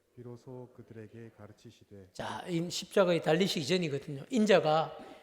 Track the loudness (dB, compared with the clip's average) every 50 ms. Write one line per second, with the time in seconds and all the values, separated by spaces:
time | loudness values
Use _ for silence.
0 | _ _ _ -18 -16 -16 -16 -16 -16 -16 -14 -14 -14 -16 -18 -20 -20 -18 -16 -16
1 | -16 -14 -16 -16 -18 -18 -18 -18 -20 -20 -20 _ -20 -20 -20 -20 _ -20 -20 -20
2 | -20 -16 -12 -10 -8 -8 -8 -8 -6 -2 -2 -2 -2 -2 -4 -8 -6 0 4 4
3 | 6 6 4 2 2 4 4 4 4 2 0 -2 0 0 0 0 0 0 -4 -6
4 | -6 -8 -10 -10 -6 -2 2 4 6 6 6 6 6 4 2 2 2 -2 -6 -12
5 | -16 -18 -20 -20